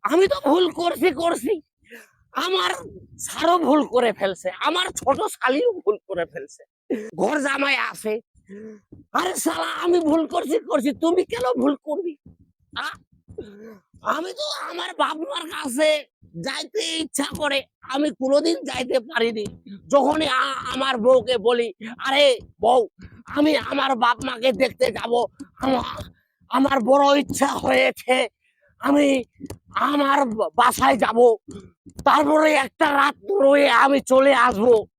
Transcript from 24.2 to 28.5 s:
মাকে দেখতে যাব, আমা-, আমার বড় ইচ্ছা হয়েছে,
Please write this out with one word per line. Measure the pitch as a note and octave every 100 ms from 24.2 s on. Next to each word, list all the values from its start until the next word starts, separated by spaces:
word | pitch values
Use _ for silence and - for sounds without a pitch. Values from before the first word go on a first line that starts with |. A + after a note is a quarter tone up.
মাকে | C4 A#3+ B3+
দেখতে | G3 G#3+ - B3+
যাব, | G#3 A#3 A#3+ A3 _ - _
আমা-, | C4+ B3+ - - - _ _ _ _
আমার | B3 C4+ C#4
বড় | A3 C#4 C#4 C#4+
ইচ্ছা | - - C#4
হয়েছে, | B3+ - B3+ C4 - - B3+ - _ _